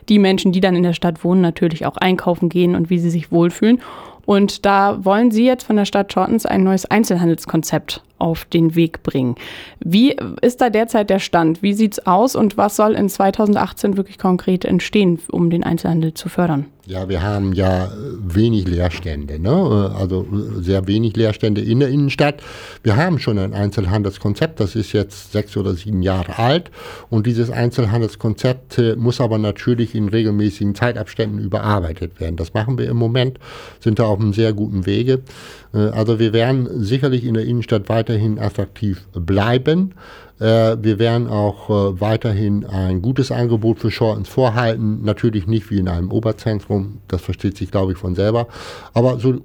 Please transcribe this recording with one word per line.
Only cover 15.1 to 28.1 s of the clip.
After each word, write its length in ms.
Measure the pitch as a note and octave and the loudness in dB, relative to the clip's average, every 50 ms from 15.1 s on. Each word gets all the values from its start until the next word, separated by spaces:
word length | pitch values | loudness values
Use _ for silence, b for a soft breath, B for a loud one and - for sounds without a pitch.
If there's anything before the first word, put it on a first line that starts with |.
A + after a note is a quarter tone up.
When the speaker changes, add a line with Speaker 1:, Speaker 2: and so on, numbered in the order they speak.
| E3+ E3 - - | 2 0 -2 -4
Speaker 1:
um 180 | - F3 F3 E3+ | -2 0 0 2
den 140 | E3+ E3+ - | 0 0 0
Einzelhandel 500 | - E3+ E3+ - - E3+ E3 D#3+ D#3+ D#3+ | -2 -2 -2 -2 -2 0 0 -2 -2 -4
zu 160 | - - F3 | -6 -10 -6
fördern? 380 | - - F3 E3+ D#3 C#3 D3 - - _ _ F#2 | -2 0 0 0 0 -2 -4 -6 -10 _ _ -10
Speaker 2:
Ja, 160 | F#2+ F#2 F#2+ F#2 | -8 -6 -4 -2
wir 140 | F#2+ E2+ | -2 -2
haben 320 | F2 G#2 G#2 G2+ G2 G2 F#2 | 0 0 0 0 0 0 2
ja, 320 | F#2 F#2+ F#2 F#2 F#2 F#2 | 2 2 2 2 0 -2
äh, 40 | F#2+ G#2 - C#3+ C#3+ - - | -4 -8 -10 -10 -10 -10 -8
wenig 460 | G2+ F2+ E2+ G2+ A2 A#2 A2+ G#2 F2+ F2 | -8 -2 2 2 4 4 4 2 0 0
Leerstände, 720 | F2 E2+ F2+ F2+ E2 - - F2 D2+ D2 C#2+ C#2+ D2+ D2+ | 0 0 0 0 -2 -4 -6 -8 -6 -6 -8 -8 -6 -4
ne? 100 | E2 G2+ | 0 2
Äh, 480 | D3 C#4+ D4 C3+ A2 G#2 G2+ G2 G2+ G2 | 2 2 2 2 2 2 2 0 -2 -4
also, 260 | G2 F2+ F#2 F#2 F#2 | -2 -2 -2 -2 -4
äh, 380 | - G2+ G#2 - A2 G#2+ G2+ | -4 -4 -4 -4 -4 -6 -4
sehr 260 | F2 F2+ G2 F#2+ F#2+ F#2+ | -2 0 0 0 0 0
wenig 280 | G2+ A2 A#2 A2+ G2 | 0 0 0 0 0
Leerstände 460 | A2+ A2+ A2 G#2+ - - A2 G#2 G#2 | 0 0 0 0 0 -2 0 0 0
in 180 | G#2 G#2+ A#2 B2+ | 0 0 2 2
der 80 | C#3+ B2+ | 2 2
Innenstadt. 560 | C3+ D3 C#3+ C#3 - - D3 D3 C#3+ - B B B B B B B B B | 2 0 0 0 0 0 0 0 -2 -4 B B B B B B B B B
Wir 140 | A2+ G2+ A#2 | 2 2 2
haben 200 | E3 F#3 E3+ B2+ | 2 2 0 0
schon 220 | - B2 A2 G2+ | 0 0 0 0
ein 140 | F#2+ G2+ G#2 | -2 -2 -2
Einzelhandelskonzept, 1080 | G2+ G2+ G2+ - - G2 E2+ G2+ A2 G2+ G2 - - - G#2+ G#2 - D#3+ D#3+ - - | -2 -2 -2 -2 -2 -2 0 0 0 0 -2 -4 -4 -4 -4 -2 -2 -2 -4 -2 -2
das 160 | A2 F#2+ - | -4 -2 -2
ist 160 | A2 G2+ - | -4 -4 -2
jetzt 400 | - G#2 G2 G2 - - - - | 0 -2 -2 -2 -6 -14 -12 -6
sechs 240 | - G#2+ G2+ - - | -4 -4 -4 -4 -4
oder 180 | G2 F#2 G2 G2 | -4 -2 -2 -4
sieben 280 | E2 - G#2 G#2+ F#2 | -4 -4 -4 -2 0
Jahre 360 | F2+ G2 F#2+ F#2+ F2 - F#2+ - | 0 0 0 0 -2 -4 -2 0
alt. 320 | A#2 B2 D3 F3 F3 - B B B B B B B B | 2 2 2 0 -2 -6 B B B B B B B B
Und 180 | A#2+ A2 G#2 A#2+ | -2 0 0 0
dieses 220 | A#2 A2+ A#2+ A#2 | 0 0 0 -2
Einzelhandelskonzept, 1300 | A2+ A#2 A#2+ A#2+ - - A#2+ G2+ A2 A#2 A2+ G#2 | -2 -2 -2 0 0 0 0 0 0 0 0 -2